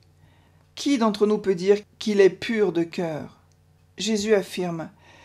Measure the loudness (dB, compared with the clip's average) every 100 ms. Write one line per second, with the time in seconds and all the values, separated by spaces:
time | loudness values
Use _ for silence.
0 | _ _ _ _ _ _ _ -8 -2 0
1 | 0 2 0 0 -2 -2 2 2 0 -8
2 | -2 4 4 4 -4 0 0 0 -4 -4
3 | -6 -8 -12 -18 _ _ _ _ _ -8
4 | -4 -2 2 2 0 -6 -6 -8 -12 _
5 | -20 -20